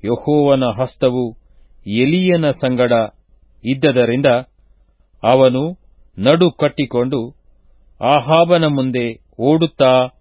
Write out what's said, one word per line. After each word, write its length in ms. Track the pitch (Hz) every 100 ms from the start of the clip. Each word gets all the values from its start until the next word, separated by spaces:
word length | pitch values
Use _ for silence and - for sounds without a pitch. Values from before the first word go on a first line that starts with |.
ಯೆಹೋವನ 600 | 98 120 - 147 143 135 127 107
ಹಸ್ತವು 520 | 127 - 131 127 120 113 _ _ _ _ -
ಎಲೀಯನ 640 | 104 131 175 185 175 151
ಸಂಗಡ 440 | 135 131 127 123 117 110 _ _ _ _ _ 117
ಇದ್ದದರಿಂದ 600 | 135 151 127 120 123 143 120 131 _ _ _ _ _ _ _
ಅವನು 540 | 113 131 131 127 151 180 _ _ _ -
ನಡು 320 | 107 165 180
ಕಟ್ಟಿಕೊಂಡು 840 | - 147 - 135 123 123 135 117 - _ _ _ _ _ _
ಆಹಾಬನ 640 | 120 147 127 160 170 175 156
ಮುಂದೆ 560 | 143 131 127 117 113 _ -
ಓಡುತ್ತಾ 720 | 123 160 165 _ 131 127 127 _